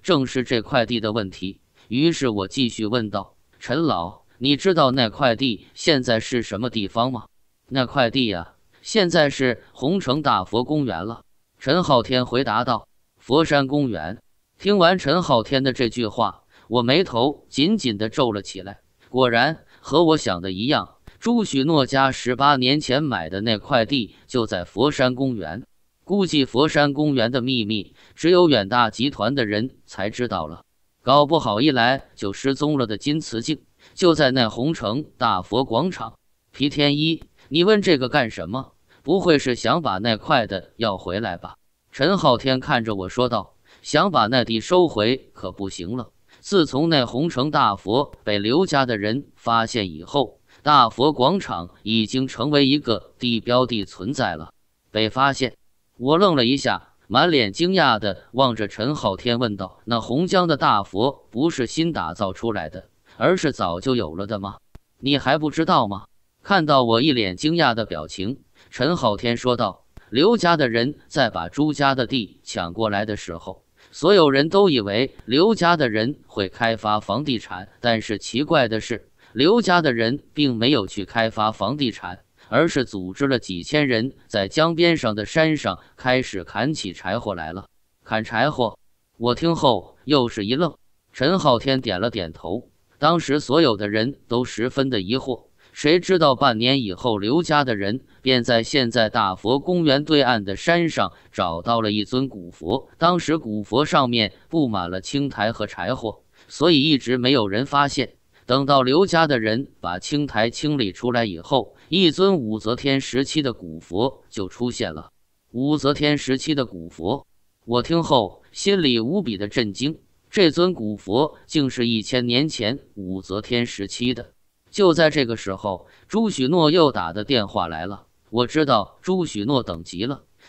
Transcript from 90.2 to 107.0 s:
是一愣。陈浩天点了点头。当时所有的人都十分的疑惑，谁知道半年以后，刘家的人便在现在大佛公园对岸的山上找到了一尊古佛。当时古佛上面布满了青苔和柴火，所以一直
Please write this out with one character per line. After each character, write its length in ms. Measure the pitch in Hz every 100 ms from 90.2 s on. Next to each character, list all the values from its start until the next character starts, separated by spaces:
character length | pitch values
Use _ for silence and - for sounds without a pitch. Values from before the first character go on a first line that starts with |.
| 117
是 160 | 110
一 100 | 101
愣。 220 | 135 165 - _ _ _
陈 240 | - 135 185
浩 200 | 147 117
天 220 | 135 131
点 180 | 120 90
了 120 | 117
点 200 | 107 82
头。 380 | - 82 113 - _ _ -
当 200 | 147 170
时 220 | - 147
所 220 | - 151
有 140 | 147 101
的 120 | 104
人 320 | 110 120 - -
都 160 | 117
十 260 | 123 - 127
分 180 | 139 135
的 120 | 117
疑 160 | 92 131
惑， 300 | 131 120 _ _ _
谁 260 | - 147 175
知 200 | 180 185
道 160 | 151 127
半 200 | 139 110
年 260 | 123 139
以 120 | 107
后， 240 | 87 123 104
刘 240 | 104 160
家 220 | 160 147
的 100 | 131
人 260 | 104 98 123 - _
便 200 | 131 127
在 200 | 117 117
现 280 | 113 143 120
在 200 | 120 110
大 240 | 117 98
佛 240 | 95 107 139
公 260 | 175 180
园 200 | 156 139
对 180 | 151 147
岸 200 | 127 117
的 140 | 98 98
山 320 | 170 170 165
上 240 | 127 95 - _
找 280 | - 90 82
到 220 | 120 117
了 80 | 110
一 140 | 104
尊 240 | 101 127 135
古 220 | 101 87
佛。 380 | - 80 127 - -
当 220 | 165 175
时 180 | - 160
古 260 | 117 107
佛 220 | 101 135
上 240 | 151 165 127
面 240 | 120 104 - -
布 200 | 165 131
满 200 | 101 87
了 140 | 92
青 260 | - 139 143
苔 240 | 117 107
和 140 | 113 104
柴 280 | - 90
火， 280 | 131 110 - _ _ _
所 220 | - 160
以 100 | 151
一 160 | 156
直 220 | 135